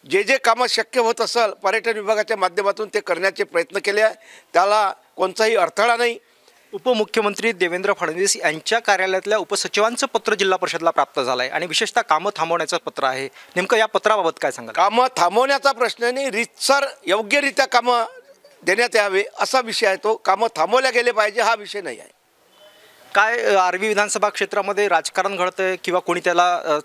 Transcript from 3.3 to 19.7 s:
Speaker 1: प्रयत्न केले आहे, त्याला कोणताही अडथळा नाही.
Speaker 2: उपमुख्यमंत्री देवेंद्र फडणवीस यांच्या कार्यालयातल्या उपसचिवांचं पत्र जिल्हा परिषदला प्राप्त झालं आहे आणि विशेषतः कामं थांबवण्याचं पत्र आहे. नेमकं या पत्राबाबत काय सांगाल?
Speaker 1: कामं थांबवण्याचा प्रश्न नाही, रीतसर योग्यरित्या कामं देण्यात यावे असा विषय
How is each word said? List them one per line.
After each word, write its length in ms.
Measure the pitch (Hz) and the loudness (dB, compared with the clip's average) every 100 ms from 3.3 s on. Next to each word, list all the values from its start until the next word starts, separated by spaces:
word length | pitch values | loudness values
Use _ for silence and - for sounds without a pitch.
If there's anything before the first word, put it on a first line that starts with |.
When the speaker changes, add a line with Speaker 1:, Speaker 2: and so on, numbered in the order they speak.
| 190 | -2
Speaker 1:
प्रयत्न 340 | 196 170 170 190 202 | -4 -2 -2 -4 -2
केले 160 | 208 | 2
आहे, 120 | 220 220 - - _ | 0 -2 -20 -20 _
त्याला 400 | 170 196 214 202 - _ - | 2 4 2 0 -4 _ -4
कोणताही 380 | 190 190 220 226 | -4 0 2 2
अडथळा 400 | 165 - 226 233 | 0 2 0 2
नाही. 200 | 240 233 _ _ _ _ _ | 0 -4 _ _ _ _ _
Speaker 2:
उपमुख्यमंत्री 760 | 202 254 226 208 226 208 196 226 | -6 -2 0 0 0 -2 -2 -4
देवेंद्र 420 | 185 175 180 196 | 0 -2 0 -2
फडणवीस 440 | 196 170 165 190 190 | -2 -4 -2 -2 0
यांच्या 420 | 165 156 - 226 | -2 -4 -2 0
कार्यालयातल्या 580 | 233 190 190 190 202 214 | 2 0 2 -2 0 -2
उपसचिवांचं 680 | 175 196 180 - 220 240 269 | 0 -4 -2 0 0 0 -2
पत्र 260 | - - | -2 -2
जिल्हा 240 | 208 196 185 | 0 0 0
परिषदला 320 | 180 165 165 | -2 0 0
प्राप्त 300 | 160 143 - | 0 -2 -2
झालं 240 | 123 127 | -2 -2
आहे 80 | 127 | -2
आणि 140 | 156 175 | -4 -4
विशेषतः 360 | 156 233 - | -2 0 -2
कामं 300 | - 156 190 202 | 0 0 0 -4
थांबवण्याचं 420 | 165 170 156 170 - | -2 -2 -2 -4 -4
पत्र 180 | - | -4
आहे. 260 | 135 131 135 - - 180 | -2 -2 -8 -12 -8 -6
नेमकं 220 | 190 220 | 0 2
या 80 | 220 | 2
पत्राबाबत 460 | 190 208 214 165 - | 0 2 2 0 -2
काय 100 | 147 | -6
सांगाल? 220 | 127 117 | -6 -8
Speaker 1:
कामं 340 | 113 196 226 254 254 | 0 2 4 0 2
थांबवण्याचा 540 | 175 208 269 277 277 | 2 2 2 2 2
प्रश्न 320 | 233 233 - | 2 -2 -2
नाही, 280 | 233 254 277 | -4 -2 -4
रीतसर 540 | 208 226 - - 277 277 - - | -4 -6 -4 2 2 2 -8 -2
योग्यरित्या 600 | 202 208 285 277 247 262 | -2 2 0 0 0 2
कामं 380 | 240 240 240 226 523 _ - _ _ - | 2 2 0 -2 -8 _ -20 _ _ -2
देण्यात 300 | 196 240 226 | 0 2 2
यावे 280 | 202 190 214 - | 2 0 -2 -4
असा 220 | 202 262 | 0 0
विषय 260 | 226 | -2